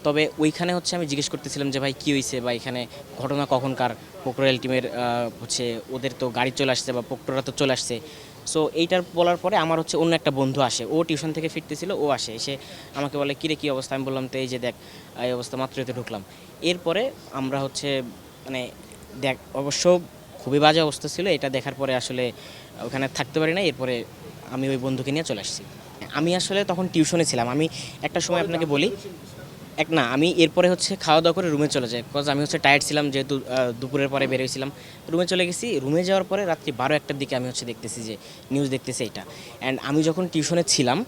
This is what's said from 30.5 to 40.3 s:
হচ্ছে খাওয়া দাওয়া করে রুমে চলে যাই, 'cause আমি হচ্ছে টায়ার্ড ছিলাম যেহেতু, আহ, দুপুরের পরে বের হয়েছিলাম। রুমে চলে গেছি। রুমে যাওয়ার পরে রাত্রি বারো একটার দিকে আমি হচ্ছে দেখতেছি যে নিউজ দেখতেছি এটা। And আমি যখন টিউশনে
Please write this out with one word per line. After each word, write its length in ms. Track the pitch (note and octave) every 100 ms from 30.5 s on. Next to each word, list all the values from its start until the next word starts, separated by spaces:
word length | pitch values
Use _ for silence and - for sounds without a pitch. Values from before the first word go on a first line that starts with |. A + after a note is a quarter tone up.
| F3+ F3+
হচ্ছে 260 | F3+ - F#3+
খাওয়া 240 | D#3+ D#3
দাওয়া 140 | E3+
করে 160 | E3 F3+
রুমে 180 | D3 D3
চলে 200 | C#3+ A#2+
যাই, 140 | A#2 A#2
'cause 180 | C#3+ C#3+
আমি 100 | C#3+
হচ্ছে 180 | D3 D#3+
টায়ার্ড 260 | C#3+ C#3+
ছিলাম 260 | - D3+ D3
যেহেতু, 300 | C3+ C3 C#3 B2
আহ, 240 | B2+ B2 A#2
দুপুরের 280 | C3 C#3 C#3
পরে 180 | C3+ C3+
বের 140 | B2+
হয়েছিলাম। 300 | C3 C3+ C3+ - - - -
রুমে 180 | E3 F3+
চলে 200 | F#3 F3
গেছি। 320 | F3 A#3+ D#3
রুমে 260 | C3 D#3+
যাওয়ার 200 | F3+ F#3+
পরে 220 | F#3 G3 F#3+
রাত্রি 260 | D#3+ -
বারো 220 | B2 C3
একটার 240 | D3+ - C#3
দিকে 180 | C3+ C3
আমি 120 | B2+
হচ্ছে 160 | B2
দেখতেছি 380 | A#2+ A2+ A#2 B2
যে 140 | A2 G#2 - - -
নিউজ 200 | C3+ C#3
দেখতেছি 340 | C3 - B2
এটা। 200 | A2+ G2+ F#2+ - - -
And 160 | B2+ C3+
আমি 200 | C3+ D3
যখন 240 | D#3 E3
টিউশনে 360 | F3+